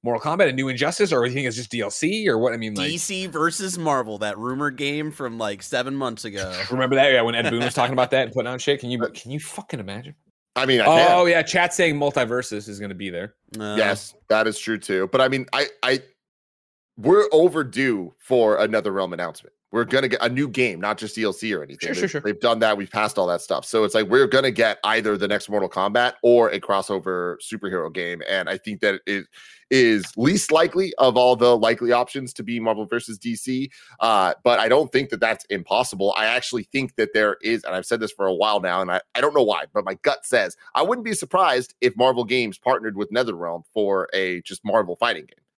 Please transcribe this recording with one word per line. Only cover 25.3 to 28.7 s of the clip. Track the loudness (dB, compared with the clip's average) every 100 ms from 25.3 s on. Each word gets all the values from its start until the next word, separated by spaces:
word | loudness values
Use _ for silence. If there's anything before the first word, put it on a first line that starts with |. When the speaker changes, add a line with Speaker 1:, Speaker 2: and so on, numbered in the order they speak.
| -2 -2
Speaker 3:
Mortal | -4 -2
Kombat | -2 0 2 0 2
or | 4 6 4
a | 0
crossover | -2 -2 -2 -6 -4 -4 -6 -8
superhero | -12 -10 -6 -6 -6
game. | -6 -8 -8 -4
And | -4 -4
I | -6
think | -8